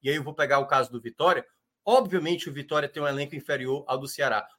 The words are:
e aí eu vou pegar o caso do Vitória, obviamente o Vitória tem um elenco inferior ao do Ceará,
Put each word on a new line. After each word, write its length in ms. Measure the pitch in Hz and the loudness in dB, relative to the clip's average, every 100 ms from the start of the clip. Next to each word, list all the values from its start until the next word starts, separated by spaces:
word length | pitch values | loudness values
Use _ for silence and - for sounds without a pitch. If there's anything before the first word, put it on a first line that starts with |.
e 80 | 131 | -2
aí 60 | 151 | -2
eu 60 | |
vou 120 | 139 | -4
pegar 240 | 143 139 139 | -2 2 2
o 80 | 135 | 4
caso 240 | 135 123 | 2 2
do 100 | 120 | -6
Vitória, 460 | 117 - 156 156 - _ _ _ 202 | -12 2 2 2 -4 _ _ _ 4
obviamente 640 | 254 208 185 160 170 165 | 4 4 0 0 -2 -4
o 20 | |
Vitória 360 | 139 143 151 143 | -10 -2 -2 -2
tem 140 | 151 | -2
um 40 | 147 | -2
elenco 280 | 139 143 | -2 -6
inferior 500 | 151 - 139 127 139 135 | -8 -4 -2 0 -4 -2
ao 100 | 135 | -6
do 100 | 139 | -6
Ceará, 400 | - 139 107 - | -2 0 0 -4